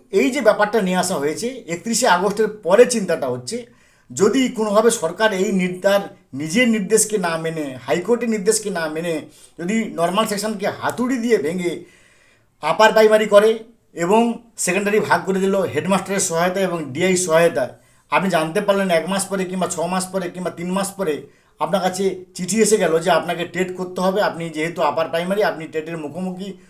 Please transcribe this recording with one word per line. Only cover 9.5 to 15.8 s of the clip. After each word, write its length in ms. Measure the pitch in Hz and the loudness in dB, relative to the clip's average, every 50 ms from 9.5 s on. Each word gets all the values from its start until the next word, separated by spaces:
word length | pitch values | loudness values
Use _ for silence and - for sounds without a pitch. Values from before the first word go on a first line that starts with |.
| _ - | _ -8
যদি 260 | 165 175 220 226 214 | -4 -2 -2 -2 -2
নর্মাল 420 | - 151 160 170 175 180 214 220 | -4 -2 -2 -2 0 0 0 0
সেকশনকে 420 | 220 208 190 190 220 214 185 196 180 | 0 -2 -4 -4 -4 -6 -4 -4 -4
হাতুড়ি 500 | - - 123 143 - - 247 247 269 247 | -4 -4 -4 -6 -4 -2 -2 -2 -2 -2
দিয়ে 200 | 220 240 226 196 | 0 2 2 2
ভেঙে 460 | - 151 175 185 175 175 151 - - - _ _ _ _ _ _ _ _ _ _ _ _ _ _ | 2 -2 -4 -4 -4 -4 -4 -6 -10 -16 _ _ _ _ _ _ _ _ _ _ _ _ _ _
আপার 320 | - 156 165 - 220 220 208 | -4 -2 4 6 6 6 8
প্রাইমারি 340 | 220 220 208 214 214 220 | 6 6 6 6 4 4
করে 320 | 208 208 202 214 220 220 226 - - - _ _ _ _ | 6 6 6 6 6 4 0 -4 -12 -20 _ _ _ _
এবং 500 | 156 170 170 208 226 233 240 226 - - _ _ | -4 0 2 4 4 4 2 -2 -6 -12 _ _
সেকেন্ডারি 440 | - - 185 180 202 208 202 208 208 | -6 -4 -2 0 0 0 2 2 2
ভাগ 240 | 151 135 160 175 170 | 2 2 0 0 0
করে 160 | 190 190 190 | 0 -2 0
দিল 200 | 190 196 196 196 | 0 0 2 0
হেডমাস্টারের 600 | 180 - - 151 | 0 0 -2 -4